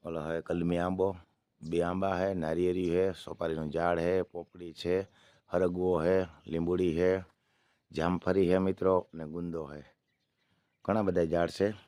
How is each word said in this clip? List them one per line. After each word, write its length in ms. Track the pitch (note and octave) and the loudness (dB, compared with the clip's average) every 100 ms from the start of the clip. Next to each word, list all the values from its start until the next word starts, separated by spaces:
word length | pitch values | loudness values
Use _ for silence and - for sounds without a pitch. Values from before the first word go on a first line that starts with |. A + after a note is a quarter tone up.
ઓલો 140 | E2+ E2 | -6 -6
હવે 140 | D#2 E2 - | -4 -6 -4
કલમી 340 | F2 E2+ F2 | -2 0 0
આંબો, 240 | F2+ F#2 F#2+ F2+ - _ _ _ | 0 0 -2 -2 -14 _ _ _
બે 220 | D#2 E2 F2 | -4 -2 0
આંબા 260 | F2+ F#2+ F2+ | 0 -2 0
હે, 80 | F#2+ | -2
નારિયેરી 560 | F#2+ D#2 E2 F2+ F2+ F2+ | -2 -2 0 0 0 0
હે, 100 | F2 F#2+ F2 | 2 0 -2
સોપારીનું 500 | - D2+ E2+ D#2+ D#2 | -12 -6 -4 -2 -2
ઝાડ 240 | D#2 E2+ E2+ E2+ | 0 0 2 2
હે, 80 | F#2 F2 | 0 -2
પોપડી 400 | F2 E2+ F2+ F2 D#2 | -8 -14 -14 -16 -8
છે, 140 | F2 F2+ G2 _ _ _ _ | -2 -2 -2 _ _ _ _
હરગવો 420 | F2+ F2+ F2+ F#2 E2+ E2 | 0 2 2 2 2 4
હે, 100 | F#2+ F2+ - - | 2 0 -8 -6
લીંબુડી 440 | D#2+ E2+ F2+ F2+ D#2+ | -4 0 2 2 2
હે, 100 | F2+ F#2+ F#2 _ _ _ _ _ _ | 2 2 -4 _ _ _ _ _ _
જામફળી 580 | D2+ E2 F2+ - F#2 F2+ | -2 0 0 2 2 4
હે 80 | F#2 F#2+ | 4 2
મિત્રો 280 | F#2 F#2 F#2 - | 0 2 2 0
અને 120 | E2 D#2 | -12 -10
ગુંદો 320 | E2 F2 E2 D2 | -8 -8 -8 -8
હે. 100 | D2+ C#2+ _ _ _ _ _ _ _ _ _ | -12 -18 _ _ _ _ _ _ _ _ _
ઘણા 220 | - G#2+ G2 | -2 0 2
બધા 220 | F2+ E2 | 2 2
ઝાડ 180 | E2+ E2+ - | 2 0 0
છે. 100 | G2+ G2+ | -2 -2